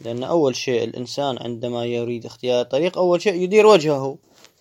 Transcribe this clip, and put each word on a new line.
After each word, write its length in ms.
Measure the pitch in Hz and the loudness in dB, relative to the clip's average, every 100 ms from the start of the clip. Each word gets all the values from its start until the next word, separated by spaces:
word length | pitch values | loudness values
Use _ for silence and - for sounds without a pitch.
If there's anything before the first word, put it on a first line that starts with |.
لأن 240 | 117 120 | -10 -8
أول 320 | 131 170 139 123 | -2 2 2 0
شيء 280 | - 120 | -2 -2
الإنسان 540 | 113 - 123 - 143 123 | -2 -6 -10 -6 -4 -6
عندما 460 | 120 117 120 120 | -8 -8 -6 -6
يريد 420 | 120 120 120 120 113 | -4 -4 -4 -6 -10
اختيار 380 | - 123 123 | -8 -2 0
طريق، 340 | 120 135 175 180 | 0 0 -2 0
أول 240 | 180 175 | 2 2
شيء 120 | 208 | 0
يدير 320 | 175 180 214 214 | -2 2 6 8
وجهه. 520 | 202 151 139 135 147 _ _ - _ | 6 4 -2 -4 -10 _ _ -20 _